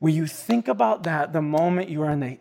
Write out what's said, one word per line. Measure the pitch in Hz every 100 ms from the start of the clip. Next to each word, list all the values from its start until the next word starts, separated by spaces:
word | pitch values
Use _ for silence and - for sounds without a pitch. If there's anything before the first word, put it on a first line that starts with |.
When | 156
you | 156 156
think | - - 233 233
about | 208 226 214
that, | 170 156 -
the | 160
moment | 151 151 175 180 185
you | 151
are | 151
in | 147
the, | 127 127